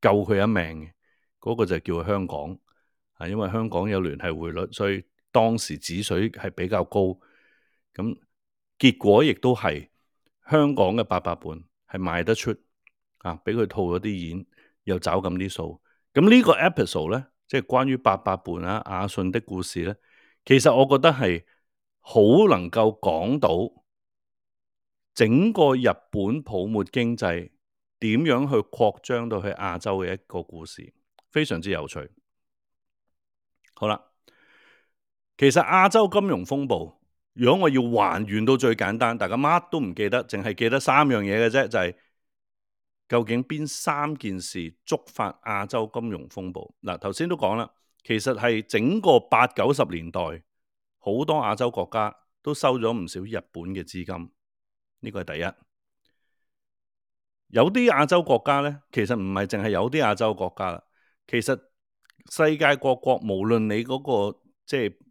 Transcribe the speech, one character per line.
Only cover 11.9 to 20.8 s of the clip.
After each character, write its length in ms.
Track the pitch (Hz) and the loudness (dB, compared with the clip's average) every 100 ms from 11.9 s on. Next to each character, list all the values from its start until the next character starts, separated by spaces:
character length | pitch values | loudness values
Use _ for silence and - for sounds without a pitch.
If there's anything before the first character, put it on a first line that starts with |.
| 95 | -8
賣 260 | 90 85 | -4 -2
得 120 | 85 113 | 0 -2
出， 160 | 120 107 _ _ _ _ _ _ | -4 -8 _ _ _ _ _ _
啊， 200 | 90 80 - | -12 -8 -4
俾 80 | |
佢 120 | 113 101 | -2 -2
套 160 | - | -2
咗 160 | 90 90 | -2 -2
啲 300 | 110 98 82 | -4 -8 -8
現， 160 | 87 - _ _ _ | -10 -14 _ _ _
又 160 | - 92 | -6 -4
找 220 | - 92 | -2 -2
緊 140 | 92 90 | -2 -4
啲 120 | 95 | -6
數。 340 | - 82 - _ _ _ | -8 -12 -12 _ _ _
咁 160 | 135 190 | 4 8
呢 120 | 247 | 8
個 100 | 202 | 8
episode 580 | 123 170 - 95 82 78 | 4 2 0 -2 -2 -2
呢， 140 | 120 135 _ _ | -4 -6 _ _
即 100 | 135 | -4
係 40 | |
關 260 | - 127 135 | 0 0 0
於 80 | 127 | 0
八 220 | - 98 | 0 0
佰 180 | 104 92 | 0 -4
伴 260 | - 87 | -6 -8
啊， 180 | 87 107 | -4 -6
阿 240 | - 92 98 | -6 -6 -4
信 240 | - 92 | -4 -2
的 80 | 113 | -2
故 240 | - 92 | -4 -8
事 200 | 90 95 87 | -6 -6 -6
呢， 100 | 104 _ _ _ _ | -8 _ _ _ _
其 160 | - 131 | 4 6
實 160 | 156 | 8
我 100 | 123 | 6